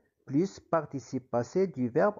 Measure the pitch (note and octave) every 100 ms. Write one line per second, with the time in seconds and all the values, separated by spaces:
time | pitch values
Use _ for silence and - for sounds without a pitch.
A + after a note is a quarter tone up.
0 | _ _ - C3+ F#3+ - - E3 D3 C3+
1 | - C3 - A#2+ A#2+ F#3 F#3+ C#3 B2 C3
2 | G3+ G#3